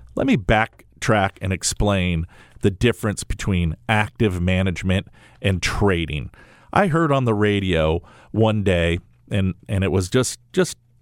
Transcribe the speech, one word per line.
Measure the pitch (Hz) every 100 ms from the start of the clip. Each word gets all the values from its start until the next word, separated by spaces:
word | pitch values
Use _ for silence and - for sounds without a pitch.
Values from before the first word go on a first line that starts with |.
| -
let | - 277
me | 123
backtrack | 95 110 113 _ - - - 107 98 -
and | 92
explain | 92 - - 104 98 90 85 85 - - -
the | 104
difference | 95 120 110 110 98
between | - - - 92 85 - -
active | 107 104 - 110 90
management | 87 92 95 82 95 92 - - - -
and | 101 92
trading. | - - 101 87 82 73 60 - - - -
I | - 196
heard | 160 165
on | 139
the | 123
radio | 104 104 101 95 82 78 82 - - -
one | 104 110 107
day, | 101 90 85 85 - _ -
and, | 101 95 90 -
and | 98
it | 95
was | 90 92
just, | 123 127 - _
just | - 180 - _ _